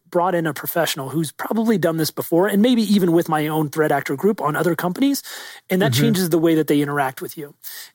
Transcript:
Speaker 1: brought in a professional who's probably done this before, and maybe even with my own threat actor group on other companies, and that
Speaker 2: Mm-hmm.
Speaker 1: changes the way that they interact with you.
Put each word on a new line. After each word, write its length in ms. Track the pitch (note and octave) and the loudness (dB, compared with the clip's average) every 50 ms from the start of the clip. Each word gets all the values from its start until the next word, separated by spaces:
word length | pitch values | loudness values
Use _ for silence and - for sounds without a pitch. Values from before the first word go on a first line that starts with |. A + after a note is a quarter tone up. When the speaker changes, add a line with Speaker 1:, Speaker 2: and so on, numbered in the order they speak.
| _ - | _ -2
Speaker 1:
brought 240 | - F3 E3+ F#3+ F3 | 0 0 2 2 0
in 140 | E3+ E3 | 0 0
a 80 | D#3 C#3 | -2 -4
professional 540 | - - - - E3+ D#3 - - D3+ C3+ C3+ | -6 -8 -4 -2 0 0 0 -2 -6 -6 -4
who's 220 | B2+ E3 D#3+ C#3 | -2 -2 -2 -4
probably 460 | - - - - - A3+ A3 A#3 A3 | -6 -8 -6 -4 -2 0 2 2 2
done 200 | F3 E3 E3+ D#3+ | 2 2 0 0
this 120 | D#3+ D3+ - | 0 -2 -4
before, 380 | - - A#2 - E3 E3 F#3+ | -4 -6 -4 0 2 2 4
and 160 | G#3 G3+ G3+ G#3+ | 4 4 4 4
maybe 180 | C4 B3 A3+ | 4 4 4
even 300 | G#3+ G3 G#3 G3+ F#3 F3 | 2 4 4 4 4 4
with 180 | E3 E3+ E3 - | 4 2 2 2
my 180 | D#3 D#3 D3+ | 0 -2 0
own 220 | D#3 D#3 D#3 D#3 C#3 | 0 -2 -2 -2 -2
threat 220 | - D#3+ D3+ D3+ | 0 0 0 2
actor 240 | C#3+ C#3 - - C#3+ | 0 0 -2 -4 -4
group 260 | C3+ - G#3 G#3+ - | 0 0 0 0 0
on 140 | C3+ D3 D3 | -2 -2 0
other 200 | - D#3+ F3 E3 | 0 0 0 0
companies, 460 | - - F3+ F3+ - C4+ C#4 C#4 - - - - - - - - - _ - | 0 -2 -4 -2 0 0 0 0 -2 -6 -10 -16 -16 -16 -18 -20 -14 _ -2
and 120 | F#3+ F#3 G3+ | 0 0 2
that 80 | - | 2
Speaker 2:
Mm-hmm. 100 | A#2 A#3 - | 2 2 2
Speaker 1:
changes 260 | A#3 G#3+ F3+ F#3 D#3+ | 2 2 0 0 0
the 80 | F3 E3 | 0 2
way 160 | D#3+ E3 D#3+ | 2 2 2
that 100 | D#3 D3+ | 2 2
they 160 | D3 D3+ D3 | 2 2 0
interact 400 | D3 C#3+ C#3+ D3 C#3 C3 C3 - | 0 0 -2 -2 -2 -2 -4 -8
with 160 | F3 - - | -14 -14 -12
you. 160 | D#3+ C#3+ C#3+ - _ - - - - - - _ | -14 -16 -16 -18 _ -20 -18 -16 -16 -18 -20 _